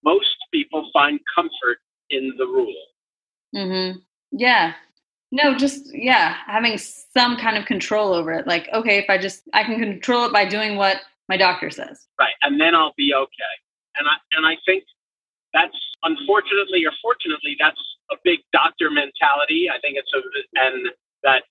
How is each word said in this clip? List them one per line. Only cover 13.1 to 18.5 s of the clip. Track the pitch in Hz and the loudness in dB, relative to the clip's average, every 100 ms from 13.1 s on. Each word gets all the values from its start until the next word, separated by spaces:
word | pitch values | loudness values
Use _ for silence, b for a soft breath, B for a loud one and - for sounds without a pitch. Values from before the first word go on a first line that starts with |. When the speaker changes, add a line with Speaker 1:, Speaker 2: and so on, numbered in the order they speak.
Speaker 1:
okay. | 139 135 - 101 - _ _ _ - | 2 -2 -6 -10 -10 _ _ _ -4
And | 147 | -2
I, | 151 _ 160 | -2 _ 0
and | 160 | 0
I | 160 | 0
think | - 190 - _ _ _ _ _ _ | 0 0 -2 _ _ _ _ _ _
that's, | 160 170 - - - | 0 0 -2 -14 -6
unfortunately | 165 160 185 208 - 202 190 185 160 | -4 -4 2 0 2 -2 0 0 0
or | - | -4
fortunately, | 226 240 - 151 147 143 | -4 -4 -2 -6 -6 0
that's | 151 - - - _ | 0 0 -16 -18 _
a | - | -2
big | 175 170 _ | 0 0 _